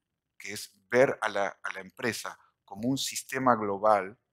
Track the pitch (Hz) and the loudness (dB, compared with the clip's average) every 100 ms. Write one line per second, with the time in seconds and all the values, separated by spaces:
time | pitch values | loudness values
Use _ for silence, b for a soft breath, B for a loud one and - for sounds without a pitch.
0 | _ _ _ - 98 104 - _ _ 120 | _ _ _ -20 -14 -12 -14 _ _ 4
1 | 135 - 110 101 98 - 98 92 95 - | 4 2 -4 -2 -4 -6 -12 -12 -14 -6
2 | 123 - 92 - b b - 101 120 135 | -4 -4 -8 -14 b b -18 -6 -2 -2
3 | - - - 131 131 113 104 98 107 104 | -4 -8 -8 0 4 4 2 2 4 4
4 | 95 117 _ | 2 -10 _